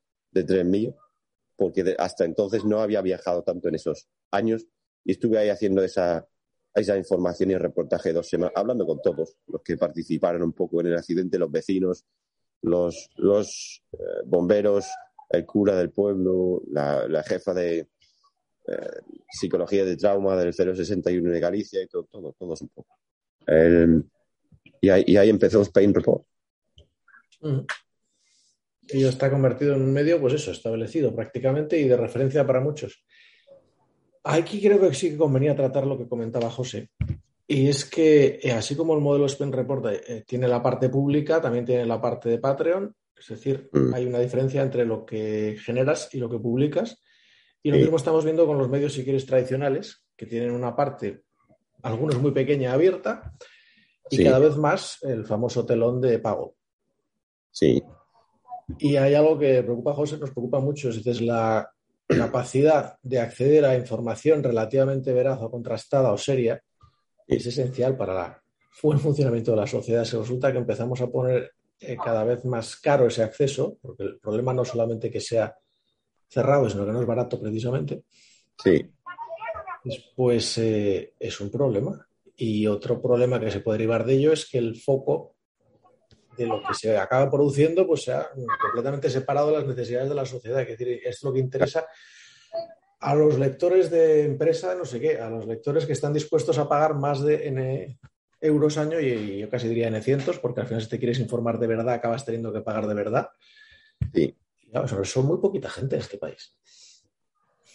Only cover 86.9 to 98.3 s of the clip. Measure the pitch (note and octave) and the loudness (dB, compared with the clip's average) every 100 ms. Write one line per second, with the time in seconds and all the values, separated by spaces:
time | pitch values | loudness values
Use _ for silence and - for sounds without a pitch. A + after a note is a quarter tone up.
86.9 | G#2 F#2+ B2+ C#3 C3+ C#3+ C3+ D#3 E3+ E3+ | 0 2 2 2 2 2 4 2 2 2
87.9 | D#3 B2 C#3 - C3 - - - A#2+ C3 | 0 -2 -6 -6 -10 -8 -4 -2 -2 -4
88.9 | C#3 C#3+ B2+ - C#3+ D3+ D3+ C3+ B2+ A2+ | -4 -2 -2 -2 0 2 0 -2 -6 -4
89.9 | B2 C#3 C#3+ B2 B2+ A2 C3 A#2+ A2+ B2 | -4 -2 -4 -6 -8 -4 -4 -4 -6 -6
90.9 | A#2+ B2+ B2 C3+ C3 C3 C3+ - D#3+ - | -4 -6 -6 -4 -2 -2 -2 -2 -2 -6
91.9 | - - - - - _ E5 - - _ | -18 -20 -20 -20 -20 _ -10 -10 -18 _
92.9 | - C#3+ D3 D3+ C3 C#3 - F3 F#3 D#3+ | -8 0 4 4 4 0 0 4 4 4
93.9 | E3 D#3+ D3+ D3 C3+ D#3 D#3+ F3+ F3+ C#3 | 4 6 6 2 0 0 0 -2 -6 -6
94.9 | A#2 D#3 A2+ A2+ A2+ A2+ A2+ C#3+ D#3 D3 | -2 -2 -2 -4 -8 -6 -6 -2 -2 0
95.9 | C3+ D3 D3 D3+ D#3 - E3 D3+ D3 D#3 | -2 -2 -2 0 -2 0 0 2 2 2
96.9 | D3 C#3+ C#3 D3 D3+ D3 C3 C3 C3+ F#2 | 0 -2 0 0 0 -2 -4 -4 -6 -8
97.9 | - _ _ _ | -16 _ _ _